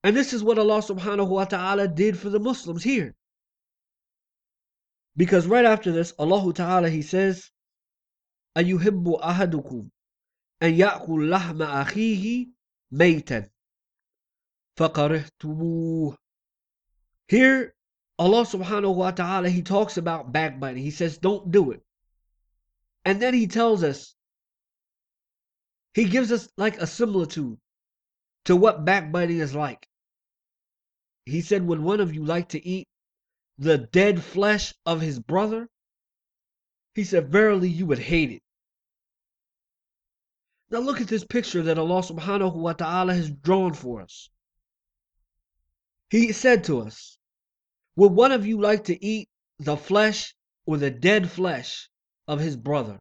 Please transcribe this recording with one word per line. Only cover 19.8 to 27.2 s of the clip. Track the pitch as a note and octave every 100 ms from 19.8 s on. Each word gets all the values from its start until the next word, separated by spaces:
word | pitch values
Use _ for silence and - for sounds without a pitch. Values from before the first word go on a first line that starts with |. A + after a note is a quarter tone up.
| G#3 F3+
about | E3+ D#3+ C3
backbiting. | D3 D#3 C3 C3+ B2+
He | C#3
says, | D3 E3+ D#3
"Don't | F3+ G3+ F3+
do | F#3+ D3
it." | - _ _ _ _ _ _ _ _ _ _ _ _ F3+
And | G3
then | B3
He | B3 G#3
tells | A3 A#3 G#3
us, | D#3 C#3 - _ _ _ _ _ _ _ _ _ _ _ _ _ _ _ _ _ _
He | - G#3+
gives | A#3+ A#3
us, | A#3 - -
like, | G#3+ -
a | E3
similitude | - A#3 F#3+